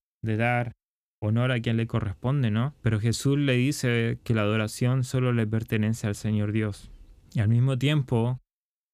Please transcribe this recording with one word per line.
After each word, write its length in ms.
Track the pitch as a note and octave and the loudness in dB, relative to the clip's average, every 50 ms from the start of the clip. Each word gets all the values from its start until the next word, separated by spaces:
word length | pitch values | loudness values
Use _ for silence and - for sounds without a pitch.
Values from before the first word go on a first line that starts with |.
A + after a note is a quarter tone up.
| _ _ _ - - | _ _ _ -8 -4
de 120 | A2+ A2 | -4 -2
dar 360 | G#2+ A#2 A#2+ B2 A#2+ A#2+ A#2 - _ _ _ _ _ _ _ _ - | 0 2 2 2 0 -2 -4 -8 _ _ _ _ _ _ _ _ -6
honor 300 | G#2+ G#2+ A2 A#2 B2 C3 | -2 0 0 2 2 2
a 80 | B2+ A#2+ | 0 0
quien 180 | A2+ A#2 A2+ A2+ | 0 0 0 0
le 80 | A#2 | -2
corresponde, 640 | A#2 - A2+ G#2+ G2+ F#2+ - - B2 C#3 C#3+ B2+ A2 | 0 -2 -2 -2 -2 -6 -4 -4 -2 0 0 0 0
¿no? 240 | G#2 A2+ A#2+ D3 - _ | 0 0 0 -2 -4 _
Pero 180 | - A#2 A2 G#2 | -2 0 0 2
Jesús 380 | G#2+ A#2 A2 - - C#3 C#3 D3 | 0 0 -2 0 0 0 2 2
le 160 | C#3+ C#3 B2+ | 2 2 2
dice 640 | B2 B2 C#3 D3 - - B2 A#2+ A#2 A#2 A#2 A#2+ - - | 2 2 0 -2 -2 -2 0 0 0 0 -2 -2 -6 -2
que 100 | - A2+ | -2 0
la 80 | A2 | 2
adoración 640 | G#2 G#2 A2 A2 G#2+ G#2+ - - B2+ B2 C3 C3 B2 | 2 2 2 0 0 -2 -2 -2 0 0 0 0 -2
solo 280 | - - B2+ B2+ B2+ | -2 -2 0 0 2
le 140 | A#2+ A#2 A2+ | 2 2 0
pertenece 600 | G#2 A2+ A2 A2 - A2+ A2 G#2+ A2 A2+ - - G#2+ | 0 0 -2 -2 -2 -2 0 0 0 0 -2 -2 -4
al 80 | G#2 | -4
Señor 380 | - - G#2+ G#2+ G#2 G#2 G#2 G#2 | -2 -2 -2 0 0 0 0 0
Dios. 360 | A2 G#2+ G#2 G2+ - - - - - - - - - _ - - | -2 -2 -2 -4 -8 -12 -20 -20 -20 -20 -20 -20 -20 _ -8 -2
Y 60 | B2 | 0
al 80 | G#2 G#2+ | 2 4
mismo 280 | A#2 A#2+ B2+ C3+ C3+ A#2+ | 4 4 4 2 0 0
tiempo, 600 | C3+ C#3+ D3+ D3+ C3 - B2+ A2+ A#2 A#2+ B2+ B2+ _ _ _ _ _ _ _ _ _ _ | 0 0 2 0 0 0 0 0 0 0 -2 -4 _ _ _ _ _ _ _ _ _ _